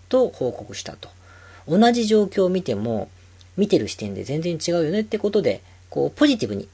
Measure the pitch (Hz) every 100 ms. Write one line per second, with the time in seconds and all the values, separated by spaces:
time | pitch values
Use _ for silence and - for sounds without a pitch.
0 | - 254 233 - 127 - 107 101 - -
1 | - - - - - - - 175 233 240
2 | 214 214 196 202 185 185 175 101 113 110
3 | - - - - - - 208 165 104 -
4 | 104 98 104 147 170 160 - 175 156 202
5 | 214 208 208 208 147 95 - - - 143
6 | 139 - 294 240 107 101 -